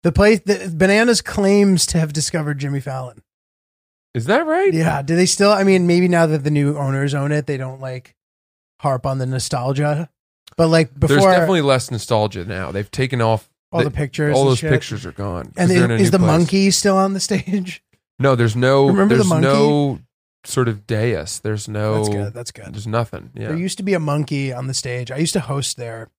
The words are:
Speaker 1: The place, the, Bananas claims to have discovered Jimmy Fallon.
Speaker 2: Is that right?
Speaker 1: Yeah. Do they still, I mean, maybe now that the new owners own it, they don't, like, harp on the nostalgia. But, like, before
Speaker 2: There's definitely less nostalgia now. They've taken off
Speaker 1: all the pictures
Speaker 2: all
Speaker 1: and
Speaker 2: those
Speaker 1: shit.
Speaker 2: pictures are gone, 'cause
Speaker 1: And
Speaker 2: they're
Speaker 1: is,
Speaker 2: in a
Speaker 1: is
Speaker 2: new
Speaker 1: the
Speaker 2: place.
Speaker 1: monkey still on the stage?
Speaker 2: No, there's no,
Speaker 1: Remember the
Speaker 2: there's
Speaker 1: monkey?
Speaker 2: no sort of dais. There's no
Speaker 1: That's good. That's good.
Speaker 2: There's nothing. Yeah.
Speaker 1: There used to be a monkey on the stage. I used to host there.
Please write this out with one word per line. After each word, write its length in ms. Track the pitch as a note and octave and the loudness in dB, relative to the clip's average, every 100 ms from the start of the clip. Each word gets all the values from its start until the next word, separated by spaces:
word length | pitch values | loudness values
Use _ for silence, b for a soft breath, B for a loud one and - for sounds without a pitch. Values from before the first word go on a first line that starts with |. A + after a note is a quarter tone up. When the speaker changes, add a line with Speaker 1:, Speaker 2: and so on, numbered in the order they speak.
Speaker 1:
The 80 | - | 0
place, 300 | C3+ G3+ A3 - | 4 4 4 0
the, 260 | G3 F#3+ D#3+ | -4 -4 0
Bananas 460 | F#3+ G#3 A#3+ A3+ | 2 4 4 0
claims 640 | - - G3 G3+ G3+ F3+ - | -2 0 4 4 6 4 2
to 120 | E3+ | 0
have 120 | D#3 | -2
discovered 460 | D3+ D3 E3 D3 C#3+ | -2 -4 -4 -4 -6
Jimmy 200 | C#3 C#3 | -4 -6
Fallon. 420 | C#3 C3 B2+ - _ _ _ _ _ _ _ _ _ | -6 -10 -12 -18 _ _ _ _ _ _ _ _ _
Speaker 2:
Is 120 | B2 A#2 | -8 0
that 200 | A#3+ D#4+ | 0 2
right? 280 | E4 G4 | 0 2
Speaker 1:
Yeah. 280 | D#3+ D#3+ D3 | 2 0 -2
Do 140 | C#3 E3+ | 0 2
they 100 | F3+ | 2
still, 260 | - G3+ | 2 2
I 120 | G#3 | 4
mean, 240 | G3 F#3+ F3 | 4 4 4
maybe 200 | F3 F3+ | 2 4
now 180 | E3+ E3 | 2 2
that 180 | D3+ | 0
the 80 | C#3+ | 0
new 260 | D3+ C#3+ D3 | 0 0 -2
owners 360 | C#3 C3+ C#3 | -2 -2 -2
own 180 | C#3+ C#3+ | -2 -2
it, 160 | D3+ D3+ | -2 -4
they 100 | C#3 | -8
don't, 220 | C3 C3 | -8 -12
like, 340 | C3 B2+ _ _ _ _ _ _ _ _ | -12 -12 _ _ _ _ _ _ _ _
harp 240 | D3 C3 C#3 | -4 -2 -2
on 120 | C3 | -4
the 80 | B2+ | -4
nostalgia. 840 | C3 - C3+ B2 C#3 D3 D3 E3 _ _ _ - - | -4 -4 -4 -4 -2 -2 -2 -6 _ _ _ -16 0
But, 100 | E3 | 2
like, 260 | E3 D#3+ - | 4 2 0
before 180 | D3+ C#3+ | 2 6
Speaker 2:
There's 60 | F#3+ | 6
definitely 280 | F3+ E3+ F3+ | 6 4 2
less 280 | C#3+ C3 - | 4 2 0
nostalgia 560 | A#2 - A2+ G#2 G2+ F2+ | -8 -2 0 0 -4 -8
now. 260 | F#2 F2 | -8 -6
They've 180 | F#2+ G#2 | -6 -6
taken 300 | - C3 B2 | -4 -4 0
off 280 | A2+ A2 _ _ _ | 2 0 _ _ _
Speaker 1:
all 120 | E3+ | -2
the 60 | D3+ | -2
pictures 440 | - C#3+ - D3 C3+ | -2 -6 -2 0 2
Speaker 2:
all 60 | |
Speaker 1:
and 80 | C#3 | 2
Speaker 2:
those 80 | B2+ | 2
Speaker 1:
shit. 120 | D#3+ | 2
Speaker 2:
pictures 320 | C3 - G#2 - | -2 -2 -10 -10
are 60 | |
gone, 320 | - G2+ F2 C2 | -8 -6 -6 -10
'cause 80 | - | 0
Speaker 1:
And 140 | F3+ | 2
Speaker 2:
they're 60 | F3+ | 4
Speaker 1:
is, 60 | |
Speaker 2:
in 80 | F3 | 2
a 40 | A#2 | 2
Speaker 1:
is 60 | |
Speaker 2:
new 80 | F#3+ | 2
Speaker 1:
the 80 | F#3+ | 4
Speaker 2:
place. 80 | E3+ | 4
Speaker 1:
monkey 440 | D#3+ F3 F#3+ G3 | 2 2 2 2
still 260 | - G3+ F#3+ | 2 2 2
on 160 | F#3+ | 0
the 60 | G3 | -2
stage? 640 | - G3 - G3 F3+ - _ _ _ _ | -4 -4 -2 -4 -6 -12 _ _ _ _
Speaker 2:
No, 160 | C3+ B2+ | 0 2
there's 200 | A#2 A2+ | 0 2
no, 300 | B2+ C#3 C#3 | 2 4 4
Speaker 1:
Remember 280 | G3 G3+ - | 4 4 4
the 80 | |
Speaker 2:
there's 60 | F3+ | 4
Speaker 1:
monkey? 180 | D#3+ C3+ | 2 2
Speaker 2:
no 520 | C#3+ D3 D3 C#3+ A2 _ _ _ _ - | 4 4 2 0 -4 _ _ _ _ -8
sort 220 | - A#2+ | -2 -2
of 180 | G#2+ - | -2 -6
dais. 540 | A2 A#2 F#2+ C#2+ - | -2 -2 -2 -6 -10
There's 280 | A2 G#2+ G#2 | -8 -8 -8
no 280 | G#2+ G#2+ A2 | -6 -2 -2
Speaker 1:
That's 140 | G#2+ | -2
good. 240 | G#2 G2+ | -4 -6
That's 180 | A#2+ A#2 | -10 -16
good. 220 | - F#2+ | -16 -16
Speaker 2:
There's 120 | G#2+ A2 | -12 -4
nothing. 460 | A2+ A#2 - - | -4 -4 -8 -16
Yeah. 140 | - A2 | -12 -8
Speaker 1:
There 100 | D#3+ | -6
used 200 | F#3 - | -6 -6
to 60 | |
be 100 | G3 F#3 | -4 -2
a 40 | |
monkey 540 | D3+ D3 D3 C#3+ C#3 | -2 -2 -2 -4 -4
on 140 | B2 C3 | -6 -8
the 60 | C3 | -8
stage. 340 | C3 B2 B2 | -6 -8 -8
I 80 | B2+ | -4
used 160 | D#3+ | -2
to 60 | E3+ | -2
host 380 | A2+ C#3+ B2 - | -4 -6 -6 -8
there. 340 | A#2+ A2+ A2+ | -12 -12 -16